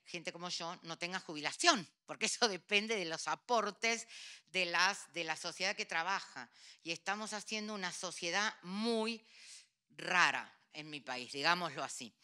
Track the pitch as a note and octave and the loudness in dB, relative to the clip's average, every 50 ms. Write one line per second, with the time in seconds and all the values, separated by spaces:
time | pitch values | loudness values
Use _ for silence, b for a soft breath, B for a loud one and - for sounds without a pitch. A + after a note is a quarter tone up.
0 | _ - - F3 D#3 F3+ F3 E3+ F3 F3 E3 - F3 E3 F3+ F3 - E3 E3 - | _ -10 -8 -8 -6 -6 -8 -6 -6 -6 -4 -4 -4 -6 -8 -8 -8 -10 -8 -6
1 | E3+ F3 F#3 F#3 - - D#3+ D3+ D3 D3+ - - - F4 D#4+ A3 D#3+ - _ _ | -4 -4 -4 -4 -6 -6 -6 -2 -2 -2 0 4 6 8 8 6 4 -4 _ _
2 | _ - D3+ - A3 G#3+ - - A#3+ A3+ F#3+ F3 - - G#3 G3+ G#3 A3 A3+ G#3 | _ -12 -6 -2 -2 -2 2 4 4 4 2 2 -2 2 2 2 2 2 0 -2
3 | F3 E3 D#3+ D3+ - D#3 D#3 E3 _ - - A3+ G3+ G#3 G3 - - A3+ A#3 A3+ | -2 -2 -4 -4 -2 -2 -4 -2 _ 2 2 4 4 2 0 0 2 2 2 0
4 | - B B B B B B B B B - F#3 F3+ E3+ E3+ E3+ F3+ F#3+ G3+ - | -2 B B B B B B B B B -2 0 0 4 6 6 6 6 4 2
5 | - - - E3+ E3 D#3+ D#3 - - F3 D#3 - F#3 F#3+ G#3 G#3 G#3+ - F#3+ E3 | -4 -8 -6 -4 -2 -2 -2 -4 -4 -8 -4 -2 -2 -2 -2 -2 -4 -2 0 0
6 | E3 F3+ G3 F#3 - - - C3+ B2 - B B B B B B B D#3+ E3 D#3 | 0 0 0 -2 -2 -6 -12 -12 -12 -12 B B B B B B B -6 -6 -4
7 | - F#3+ G3 G#3 G#3+ G3+ G#3+ G#3 - - A3 G#3+ G#3+ G#3+ G#3+ G3+ F#3 F3+ - - | -2 -2 -2 -2 -2 -6 -6 -6 -6 -6 -6 -4 -4 -4 -4 -4 -4 -4 -4 -4
8 | - F3 D#3+ - - E3+ E3+ G3 G#3 - - - - F3 F#3 G#3 A3 A#3 A#3 A3 | -6 -6 -6 -4 -4 0 0 2 2 0 -2 -4 -8 -6 -4 -2 0 2 2 2
9 | A3 A3+ A#3 A3 - B B B B B B B B B B B _ _ _ D3 | 0 -2 -4 -6 -10 B B B B B B B B B B B _ _ _ -8
10 | D#3 - F#3 F3+ E3+ D3 C3 B2+ A2+ - - _ _ _ - D#3 D3+ D#3 D3+ C#3+ | -2 2 6 6 6 6 4 2 -4 -8 -14 _ _ _ -14 -12 -10 -10 -10 -10
11 | A2+ B2 B2+ B2 B2 A2+ - C#3 C#3+ D#3+ F3 F3+ F3+ D#3+ C#3 D#3 C#3 C3 - - | -6 -6 -4 -4 -6 -6 -2 2 4 4 4 4 2 -2 -2 -4 -4 -4 -6 -8
12 | C3 A2 - B | -10 -12 -14 B